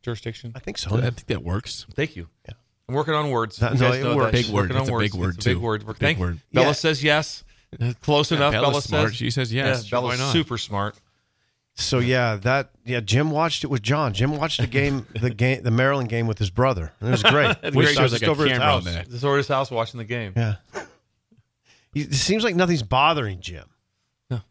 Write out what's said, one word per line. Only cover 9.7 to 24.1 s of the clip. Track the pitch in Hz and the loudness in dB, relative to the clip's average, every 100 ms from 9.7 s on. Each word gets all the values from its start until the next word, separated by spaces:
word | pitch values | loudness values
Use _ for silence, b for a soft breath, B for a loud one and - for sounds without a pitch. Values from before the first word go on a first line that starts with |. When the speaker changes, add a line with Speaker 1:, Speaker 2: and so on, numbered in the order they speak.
| 127 | -2
Speaker 1:
Yeah, | 104 | -2
Speaker 3:
Sure, | 123 | -2
Speaker 1:
Bella's | 123 123 | 0 -2
Speaker 3:
why | 135 | 0
not? | |
Speaker 1:
super | 165 - 113 | 0 0 -6
smart. | - 101 104 - _ _ _ _ _ _ _ - | -4 -4 -4 -8 _ _ _ _ _ _ _ -8
Speaker 2:
So, | - 131 | -2 0
yeah, | 123 127 120 101 | 2 2 0 0
that, | 120 135 - _ | 0 0 -2 _
yeah, | 117 123 | -6 -4
Jim | 98 120 156 | 0 2 2
watched | 147 165 - | 0 0 -2
it | 135 | -2
with | 127 | -2
John. | 107 151 131 | 0 2 2
Jim | 98 135 147 | 0 0 0
watched | 156 - | -4 -2
the | 117 | 0
game, | 131 143 135 - | 0 0 -2 -6
Speaker 1:
<laughs> | 110 | -4
Speaker 2:
the | 123 | -4
game, | 107 127 127 | 0 0 2
the | 120 | 2
Maryland | 117 135 139 117 | 2 2 0 -2
game | 117 113 | -2 -2
with | 107 | -2
his | 98 | -2
brother. | 101 131 95 80 - | 2 2 0 -6 -6
And | 117 | -2
it | |
was | 117 | 2
great. | 220 147 131 - | 4 4 2 0
Speaker 1:
<laughs> | |
It's | - 131 | 0 4
Speaker 2:
We | 147 | 4
Speaker 1:
great. | 139 | 4
Speaker 2:
saw | |
Speaker 3:
There's, | 131 | 2
Speaker 2:
just | 113 | 2
Speaker 3:
like, | 113 | 2
a | |
Speaker 2:
over | 147 143 | 2 2
his | 127 | 2
Speaker 3:
camera | 147 127 | 2 2
on | |
Speaker 2:
house. | 87 | -2
Speaker 3:
that. | 85 90 | -6 -8
Speaker 1:
Just | 120 | -4
over | 139 139 | 0 0
his | 139 | 2
house | 135 135 | -2 0
watching | 117 113 120 | -2 -4 -6
the | |
game. | 107 120 101 117 | -8 -6 -4 -2
Speaker 2:
Yeah. | 110 101 _ - - _ _ _ _ _ _ _ b b b | 0 -2 _ -14 -14 _ _ _ _ _ _ _ b b b
He, | 147 | -8
it | - | -2
seems | 135 - 214 | -2 2 2
like | 226 175 | 2 2
nothing's | 175 160 | 4 2
bothering | 104 127 151 151 107 92 | 2 4 4 4 -2 -6
Jim. | 95 78 - _ _ _ _ | -12 -14 -18 _ _ _ _